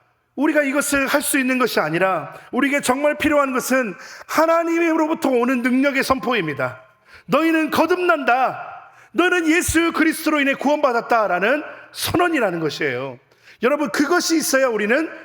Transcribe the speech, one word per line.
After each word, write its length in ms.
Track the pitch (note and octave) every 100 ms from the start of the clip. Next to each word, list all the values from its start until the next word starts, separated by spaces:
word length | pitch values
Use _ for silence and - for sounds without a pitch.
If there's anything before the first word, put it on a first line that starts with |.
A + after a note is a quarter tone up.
| _ _ _ -
우리가 260 | D4+ D4+
이것을 440 | C#4 C#4 C4 C#4 C4+
할 160 | D4
수 160 | - C#4+
있는 200 | B3+ B3+
것이 220 | A#3 A3
아니라 540 | D#3 E3 F#3+ F3 C#3+ - -
우리에게 300 | A#3+ C4+ C#4
정말 340 | - C4+ D4 D4
필요한 380 | D4+ D4 C#4
것은 420 | B3+ - C4 A3+ F3 - - -
하나님으로부터 1040 | - D#4+ E4 E4 E4 E4+ D#4+ D#4 D#4+ C4+
오는 320 | B3 B3 C4
능력의 420 | B3 B3+ C#4+ C4
선포입니다. 760 | - C4 A3 A#3+ D#3+ C3+ B2+ - - _ _ -
"너희는 460 | - B3+ D#4+ D#4+ D#4
거듭난다. 1040 | - D#4+ F4+ F4+ D#4+ B3 B3 A#3 C#3 - - - - -
너는 360 | G#3+ F4+ F4+ D#4+
예수 420 | E4+ - D#4+ E4
그리스도로 480 | - D#4+ - D4+ D4+
인해 120 | C#4
구원받았다"라는 1120 | C4+ C4+ D4 C#4+ A#3 G#3+ A#3 G3+ F3 G3+ D4 - - -
선언이라는 680 | - - E4 F4 D#4 G#3 E3+
것이에요. 580 | D#3 D3 D3+ B2 C3+ A#2+ _ _ - -
여러분, 280 | A#3+ D4 C#4+
그것이 460 | - C#4+ F4 - E4
있어야 320 | - C4 C4
우리는 420 | G#3+ G#3 C4+ E4 -